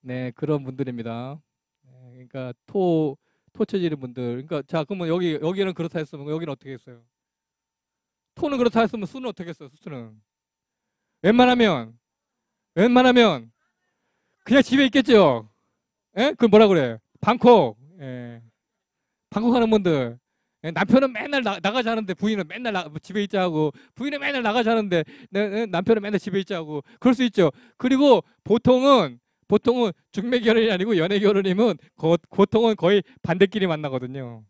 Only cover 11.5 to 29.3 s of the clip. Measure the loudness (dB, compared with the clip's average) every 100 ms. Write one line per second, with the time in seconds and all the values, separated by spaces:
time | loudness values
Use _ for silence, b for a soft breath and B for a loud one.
11.5 | 4 2 0 -6 -18 _ _ _ _ _
12.5 | _ _ 0 4 4 4 4 4 0 -10
13.5 | _ _ _ _ _ _ _ _ _ 2
14.5 | 2 4 2 2 2 4 6 6 2 -6
15.5 | _ _ _ _ _ _ -2 -2 0 4
16.5 | 6 6 4 0 -6 _ _ -2 2 6
17.5 | 6 6 -4 -20 -20 -16 -14 -14 -18 _
18.5 | _ _ _ _ _ _ _ _ -4 0
19.5 | 0 2 2 2 -2 -4 -10 _ _ _
20.5 | _ -10 -4 4 4 4 -4 -4 -4 -2
21.5 | -4 -2 -2 -2 -4 -6 -4 -4 -4 -6
22.5 | -8 -6 -6 -8 -14 -8 -6 -2 -2 -2
23.5 | 0 -2 b b -10 -8 -6 -6 -4 -2
24.5 | 0 2 0 0 -2 -4 B B -4 -4
25.5 | -4 -4 -4 0 0 0 -6 -4 -6 -6
26.5 | -8 -8 -12 -12 b 0 2 0 2 2
27.5 | b b b -2 2 4 4 2 _ -2
28.5 | 0 4 2 4 4 2 -6 _